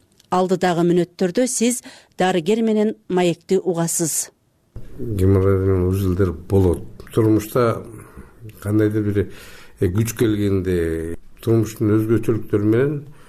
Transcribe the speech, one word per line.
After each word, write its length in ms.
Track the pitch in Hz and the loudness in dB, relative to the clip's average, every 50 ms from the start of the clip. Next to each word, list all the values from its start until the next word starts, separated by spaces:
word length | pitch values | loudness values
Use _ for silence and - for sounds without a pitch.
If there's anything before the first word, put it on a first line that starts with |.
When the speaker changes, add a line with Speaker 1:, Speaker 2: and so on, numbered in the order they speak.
| _ _ _ _ _ _ | _ _ _ _ _ _
Speaker 1:
Алдыдагы 540 | - 180 185 180 190 170 - 180 175 160 175 | 0 0 2 2 0 0 0 0 2 2 2
мүнөттөрдө 600 | 175 175 180 170 165 _ - 196 180 175 - 254 | 2 2 2 0 -2 _ -4 -4 -2 0 0 -2
сиз 360 | 247 - - 220 240 240 - - - - - - _ _ - | 0 0 0 0 0 -2 -2 -8 -14 -20 -20 -20 _ _ -2
дарыгер 440 | 185 185 185 180 156 160 214 226 226 | 0 2 2 0 0 0 0 0 2
менен 320 | 226 214 214 208 214 214 - _ _ | 0 2 2 0 0 -2 -6 _ _
маекти 500 | 185 180 180 175 165 165 _ - 190 190 | 0 2 2 2 0 -2 _ 0 0 0
угасыз. 720 | - 175 180 165 165 165 - - 170 156 - - - - _ _ _ _ _ _ _ _ _ - - - - - | 0 0 -2 0 -2 -2 -2 -2 -2 -2 -2 -6 -6 -8 _ _ _ _ _ _ _ _ _ -16 -14 -14 -10 -10
Speaker 2:
Геморройдун 880 | - 120 107 95 92 95 98 95 95 98 98 95 95 95 95 92 90 92 | -8 -6 -2 0 2 4 4 4 4 2 2 2 2 2 2 2 2 0
узилдер 440 | 92 98 101 92 90 90 101 90 85 | 0 0 0 -2 0 0 0 -2 -2
болот. 520 | 78 80 - 98 98 95 90 82 - - - - - - - - | -6 -6 0 2 4 4 4 2 0 -4 -14 -16 -18 -20 -4 0
Турмушта 720 | - 113 107 110 104 101 - - 135 120 113 104 90 - - - - - - - - - - - - - 107 - - | 2 4 4 4 2 0 -2 -2 0 0 0 0 -2 -6 -14 -18 -20 -20 -20 -20 -20 -20 -20 -20 -20 -20 -20 -20 -10
кандайдыр 420 | - 101 104 107 107 107 104 110 104 | -6 0 2 2 2 2 2 0 -2
бир, 280 | 104 101 101 95 - - - - - - - - - - - | 0 0 0 -2 -2 -6 -16 -18 -20 -20 -20 -20 -20 -6 -2
э, 60 | 101 | -2
күч 280 | 92 87 104 113 117 - | 0 2 0 -2 -2 0
келгенде 1040 | - 123 113 107 101 104 101 98 98 90 90 90 87 82 82 80 80 80 82 85 - - - - - | 0 0 0 2 0 0 0 0 0 0 0 0 0 0 -2 -2 -4 -6 -8 -10 -10 -14 -18 -20 -8
турмуштун 500 | - - 110 113 110 110 - - 120 107 104 110 | -2 0 2 2 2 0 -4 -2 0 2 2 2
өзгөчөлүктөрү 640 | 107 107 117 107 104 - 117 104 - - - 104 101 | 2 2 0 0 2 0 -2 -2 -2 -2 -2 0 2
менен 400 | 107 110 117 131 143 151 143 139 - - - - | 2 2 2 2 0 -2 -4 -8 -12 -20 -20 -20